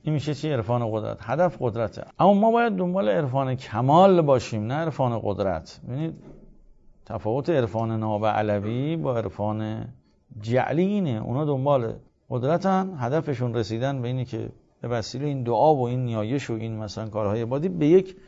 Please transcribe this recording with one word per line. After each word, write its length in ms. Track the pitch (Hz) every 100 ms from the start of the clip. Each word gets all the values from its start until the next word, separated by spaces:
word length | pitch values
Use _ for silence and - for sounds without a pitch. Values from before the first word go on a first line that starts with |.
این 120 | 151
می‌شه 200 | 151 139
چی؟ 160 | 139 156
عرفان 420 | 135 101 120 117
قدرت. 260 | 110 107 104
هدف 360 | - 139 180 -
قدرته. 460 | 127 110 107 - - -
اما 140 | 180
ما 180 | 202 226
باید 220 | 233 233
دنبال 360 | 190 180 185 208
عرفان 460 | 185 143 135 131 127
کمال 680 | - 107 131 160 196 180
باشیم، 440 | 147 127 - 110 107
نه 80 |
عرفان 460 | 143 165 139 127 113
قدرت. 580 | 104 95 98 82 - - -
ببینید 280 | 131 165 - - - - - - - - - -
تفاوت 440 | 110 107 127 143
عرفان 500 | 156 113 110 113 110
ناب 260 | 110 104 107
علوی 720 | 107 107 104 104 120 143 165
با 200 | 143 117
عرفان 680 | 107 - 104 107 110 110 117 - _ _ _ 110
جعلی 440 | 107 123 - 151 185
اینه. 360 | 208 170 127
اونا 220 | 120 123 151
دنبال 480 | 135 135 139 113 107 - _ _
قدرتن، 640 | 123 131 175 190 190 190 170
هدفشون 560 | 120 156 160 120 123
رسیدن 480 | 120 110 113 135 135
به 60 | 120
اینه 180 | 127 123
که 240 | 113 113 - _ _
به 60 | 120
وسیلهٔ 400 | 120 104 127 147
این 160 | 139
دعا 320 | 120 113 147 147
و 120 | 120
این 180 | 127 123
نیایش 440 | 113 107 139 -
و 40 |
این 240 | 113 113 110
مثلاً 320 | 107 110 110
کارهای 320 | 104 104 110
عبادی 280 | 117 135 180
به 180 | 175 147
یک 280 | 185 190 -